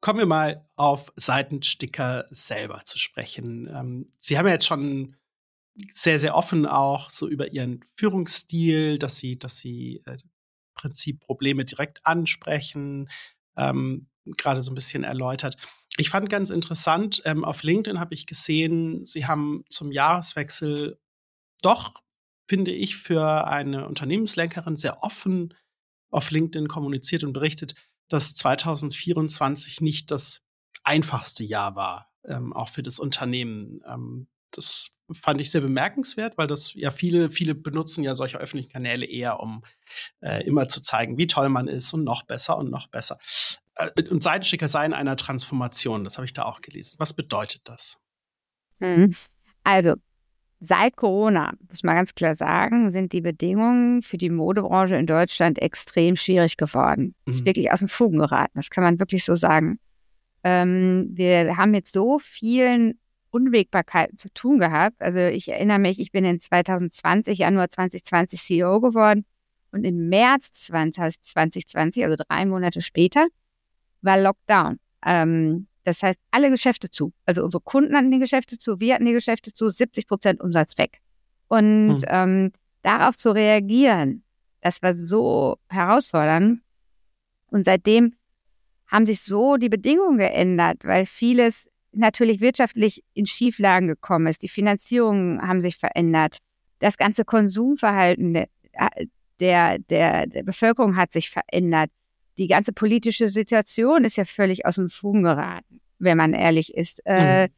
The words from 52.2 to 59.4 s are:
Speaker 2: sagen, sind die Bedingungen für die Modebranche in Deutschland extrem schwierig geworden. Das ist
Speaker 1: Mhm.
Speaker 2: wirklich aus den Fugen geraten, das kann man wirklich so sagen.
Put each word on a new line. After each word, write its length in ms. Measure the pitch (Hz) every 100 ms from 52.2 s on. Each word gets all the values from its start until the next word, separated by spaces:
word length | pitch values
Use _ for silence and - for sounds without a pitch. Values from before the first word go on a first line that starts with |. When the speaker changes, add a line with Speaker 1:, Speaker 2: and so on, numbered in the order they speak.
| 165 156
Speaker 2:
sagen, 560 | - 196 - 233 220
sind 200 | 185 185
die 100 | 185
Bedingungen 800 | 170 160 175 196 226 247 240 240
für 160 | - 180
die 120 | 175
Modebranche 640 | 170 160 196 196 185 185 175
in 120 | 160
Deutschland 520 | 160 180 - 170 139
extrem 560 | - - - - 170 180
schwierig 400 | - 185 170 -
geworden. 600 | 151 127 - 147 135 - -
Das 100 | 127
ist 60 |
Speaker 1:
Mhm. 40 | 123
Speaker 2:
wirklich 260 | 190 151
aus 80 | -
den 100 | 196
Fugen 300 | - 233 160
geraten, 340 | 151 135 - -
das 140 | 147
kann 140 | -
man 160 | 175 170
wirklich 260 | 185 190 -
so 100 |
sagen. 440 | 170